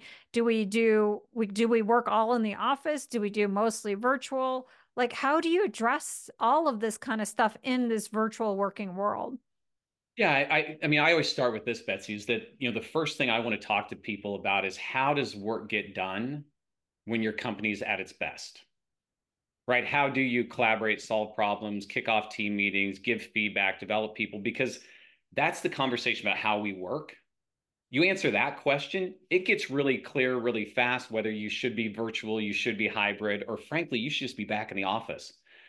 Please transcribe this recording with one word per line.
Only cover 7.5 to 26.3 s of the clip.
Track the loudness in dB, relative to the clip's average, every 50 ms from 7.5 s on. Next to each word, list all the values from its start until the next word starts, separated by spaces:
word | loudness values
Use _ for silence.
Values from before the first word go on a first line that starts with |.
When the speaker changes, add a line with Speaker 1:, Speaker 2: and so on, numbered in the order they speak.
| 2 -2 -2
Speaker 1:
in | 0 0 2 2 2
this | 0 -2 -2 -2
virtual | -2 0 0 0 0 -2 -2 -2 0
working | 0 0 -2 -2 -4 -8 -8 -4
world? | -2 -2 -2 -2 -2 -4 -6 -8 -12 -14 _ _ _ _ _ _ _ _ _ _ _ _ _ _
Speaker 2:
Yeah, | 2 4 4
I, | 6 4 4 4 4 2
I, | 2 0 -4 -4 0
I | 4
mean, | 4 6
I | 6 6
always | 6 6 4 2
start | 2 2 2 2 2
with | 0 -2
this, | -2 -4 -2
Betsy, | -2 -4 -4 -4 -4 -6 -6
is | -6 0 0
that, | 0 0 0 -6 -8 _
you | -4 -2
know, | -2 -4
the | -6
first | -2 -2 -2 0 0 0 0
thing | 2 2
I | 2 2
wanna | 2 0 -2 -4
talk | -2 0 0 0 0 -2
to | -8
people | -10 -8 -8 -8 -6 -4 -4 -6
about | -4 -2 0 0 2 0
is | -2 -4 -6
how | -8 -4 -2 2 2 2 2
does | 2 0 -2 -4
work | -6 -4 -4 -4 -4 -4 -2
get | -2 -2 -2 -4 -4
done | -4 -4 -2 -2 -4 -4 -4 -6 -8 -10 -14 _ _ _ _ _ _ _ _ _ _ _
when | -4 -2 0 0
your | 0 -2
company's | -2 -4 -6 -6 -2 -2 -2 -2 -2
at | -2 -4 -4 -4
its | -4 -8 -8
best? | -8 -8 -8 -8 -10 -14 -16 -18 -20 -20 _ _ _ _ _ _ _ _ _ _ _ _ _ _ _ _ _ _ _ _ 0
Right? | 0 0 0
How | 2 2 2 2 2
do | 2 2
you | 0 2 2 0 0
collaborate, | 0 0 2 2 4 4 2 2 0 -2 -2
solve | -2 -2 -2 0 0 -2 -2
problems, | 0 0 0 0 -2 -4 -6 -6 -6 -8
kick | -4 -6 -4 0 2
off | 0 0 0 -2
team | -6 -4 -4 -2 0
meetings, | 0 0 0 2 0 0 -2 -4 -4
give | -2 -2 -2 -2
feedback, | -4 -4 -4 -2 -2 0 0 0 0 0 0 -4
develop | -4 -2 -2 0 0 -2 -4
people? | -4 -6 -6 -6 -4
Because | -4 -4 -2 0 -2 -2 -2 -8 -14 -20 -20 -20 -20 _ _ _ _ _ -2
that's | 0 0 0 0 -2
the | -4 -4
conversation | -2 0 0 0 0 -2 0 -2 -2 0 -2
about | -2